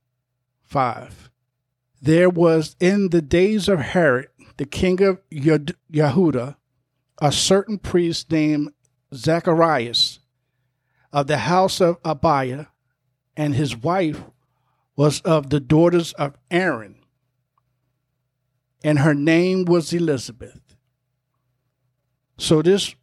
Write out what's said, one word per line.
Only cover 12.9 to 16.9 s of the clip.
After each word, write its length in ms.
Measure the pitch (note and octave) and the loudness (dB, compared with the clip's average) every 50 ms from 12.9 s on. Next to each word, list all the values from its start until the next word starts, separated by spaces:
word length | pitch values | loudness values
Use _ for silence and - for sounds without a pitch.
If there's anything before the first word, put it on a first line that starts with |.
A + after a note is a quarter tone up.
| _ _ _ _ _ _ _ _ _ | _ _ _ _ _ _ _ _ _
and 180 | - D3+ D3 C#3 | -4 -4 -2 0
his 220 | A#2+ D#3 C3+ - | -2 -2 -2 -4
wife 480 | A#2 A2+ D#3+ F3 G3 F#3 D#3 D3 - - - _ _ _ _ _ _ _ _ _ _ _ _ _ | -6 -4 -4 -2 -2 -2 -4 -4 -8 -14 -20 _ _ _ _ _ _ _ _ _ _ _ _ _
was 240 | - C#3+ D3+ C#3+ - | 0 0 0 0 0
of 280 | - G3 D#3+ D#3 C#3+ C3+ | -2 0 0 0 0 -2
the 100 | C#3+ D3 | -4 -4
daughters 540 | C3 A#2+ D3+ D3+ E3+ F3 E3+ F3 E3 - - | 0 2 4 4 4 4 4 2 -2 -2 -6
of 240 | - D3+ C#3 - _ _ _ | -6 -6 -6 -8 _ _ _
Aaron, 540 | F3+ F3 F#3+ F3+ C#3+ A2+ G#2+ G2 | -2 -2 0 0 -2 -4 -8 -16